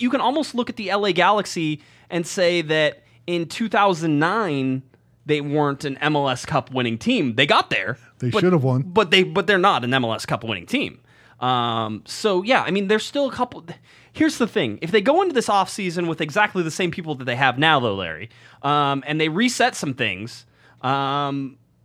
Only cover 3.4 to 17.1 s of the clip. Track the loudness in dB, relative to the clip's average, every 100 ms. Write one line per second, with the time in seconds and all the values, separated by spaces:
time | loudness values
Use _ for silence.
3.4 | -4 -6 0 2 4 2 0 2 2 0
4.4 | -2 -2 -2 -4 -8 _ _ _ -2 -2
5.4 | 0 0 0 -2 -6 -2 0 2 0 -2
6.4 | -2 -2 -2 -2 -2 -2 0 0 2 2
7.4 | 4 4 2 -4 -4 -8 -14 _ -2 2
8.4 | 4 4 2 0 2 0 4 4 4 0
9.4 | 2 4 4 2 2 0 0 -4 -4 -4
10.4 | -4 -8 -4 -4 -4 -10 _ _ _ _
11.4 | -2 0 0 -2 -4 -6 -12 -4 0 0
12.4 | 2 2 2 -2 0 -2 0 -2 -2 -2
13.4 | -6 -8 -18 -20 _ -20 _ -2 -2 0
14.4 | -2 0 -2 -4 0 2 4 4 2 0
15.4 | 2 0 0 -4 -4 -2 -4 -2 -2 0
16.4 | 0 0 -4 -2 -4 -4 -8